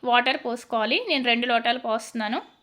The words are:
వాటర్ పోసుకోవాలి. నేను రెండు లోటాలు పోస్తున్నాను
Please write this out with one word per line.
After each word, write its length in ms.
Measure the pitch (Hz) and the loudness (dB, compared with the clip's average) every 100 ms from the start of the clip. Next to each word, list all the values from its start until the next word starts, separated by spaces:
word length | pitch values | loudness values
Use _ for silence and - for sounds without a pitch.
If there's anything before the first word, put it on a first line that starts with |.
| 254 | 4
వాటర్ 300 | 240 247 262 | 2 4 0
పోసుకోవాలి. 540 | 240 240 - 226 214 311 480 | -4 -6 -4 -2 0 0 0
నేను 160 | 294 247 | 0 2
రెండు 160 | 233 247 | 0 2
లోటాలు 300 | 233 240 247 240 | 2 2 -2 -2
పోస్తున్నాను 520 | 220 226 233 214 254 - _ | -4 -4 -6 -4 -4 -6 _